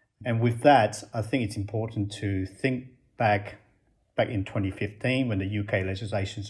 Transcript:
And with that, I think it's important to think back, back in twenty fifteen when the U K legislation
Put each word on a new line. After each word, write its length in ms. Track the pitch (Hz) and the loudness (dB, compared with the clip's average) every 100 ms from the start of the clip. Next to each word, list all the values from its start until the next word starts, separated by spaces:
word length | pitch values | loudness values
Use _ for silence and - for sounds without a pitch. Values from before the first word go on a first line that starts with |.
| _ - | _ -10
And 160 | 120 113 | -2 2
with 220 | 120 117 | 2 6
that, 420 | 147 135 107 - - | 8 8 6 0 -10
I 80 | 120 | -6
think 240 | 104 139 | -2 -2
it's 120 | 110 107 | -2 -4
important 560 | 101 110 113 107 101 | -6 -4 -4 -4 -6
to 320 | - 101 95 92 | -4 -4 -2 -4
think 400 | - 131 127 - - _ - | -2 -2 -2 -8 -20 _ 0
back, 380 | 110 101 - - _ _ _ _ _ - | 2 2 -2 -16 _ _ _ _ _ -2
back 120 | 110 | 0
in 160 | 98 | 0
twenty 260 | 95 107 98 | -2 -2 -2
fifteen 580 | - 101 - 123 131 123 | -2 -6 -4 -2 0 0
when 100 | 98 | 0
the 80 | 95 | -2
U 180 | 107 | -2
K 200 | 101 101 | 0 0
legislation 600 | 95 92 107 104 98 - 98 | 0 -4 -4 -2 -4 -6 -8